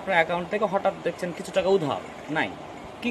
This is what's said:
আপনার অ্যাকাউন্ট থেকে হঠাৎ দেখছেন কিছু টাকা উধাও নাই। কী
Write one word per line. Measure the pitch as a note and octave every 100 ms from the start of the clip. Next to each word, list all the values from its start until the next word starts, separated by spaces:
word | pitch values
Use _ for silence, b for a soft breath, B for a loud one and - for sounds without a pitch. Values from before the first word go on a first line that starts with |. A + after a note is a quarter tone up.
আপনার | F#3 F3+
অ্যাকাউন্ট | D#3+ F3 F3
থেকে | G#3 D#3+
হঠাৎ | G3 G3 E3+ E3
দেখছেন | E3+ F3+ D#3
কিছু | F#3+ F#3+
টাকা | F3+ G3
উধাও | D3+ G2 F2 - - D#3
নাই। | A2+ - - - - -
কী | A#3+